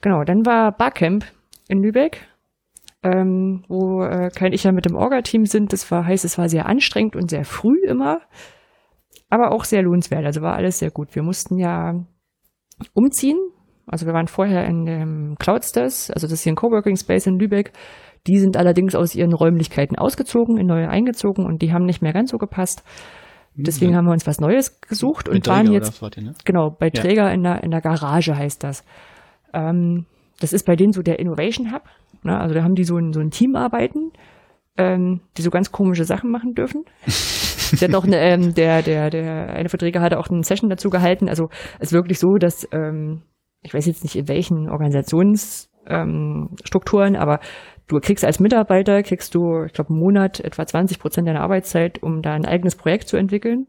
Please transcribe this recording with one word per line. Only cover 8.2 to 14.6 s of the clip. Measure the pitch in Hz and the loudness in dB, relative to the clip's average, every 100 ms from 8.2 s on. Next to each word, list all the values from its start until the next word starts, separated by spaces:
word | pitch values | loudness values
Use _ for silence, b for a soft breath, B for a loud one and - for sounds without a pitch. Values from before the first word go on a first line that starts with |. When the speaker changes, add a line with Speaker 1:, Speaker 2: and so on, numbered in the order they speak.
| _ b b b b b b b _ _ _ | _ b b b b b b b _ _ _
Speaker 1:
aber | 226 240 | 2 2
auch | 226 | 0
sehr | - 208 | 0 2
lohnenswert. | 185 175 175 - 147 | 4 2 0 -2 -2
Also | 151 | -2
war | 160 180 | -2 -2
alles | 180 180 | -2 -2
sehr | 165 | -6
gut. | - 147 - | -6 -8 -6
Wir | |
mussten | 156 185 - 185 | -4 -4 -4 -2
ja | 180 170 170 170 175 _ _ _ _ _ _ _ - | -2 -2 -4 -6 -8 _ _ _ _ _ _ _ -6
umziehen | - 254 - 269 320 381 _ _ _ - | 2 2 2 -2 -2 -4 _ _ _ -10
also | 165 165 | -8 -2
wir | |
waren | 165 170 | -2 -2
vorher | - 196 185 | -2 0 0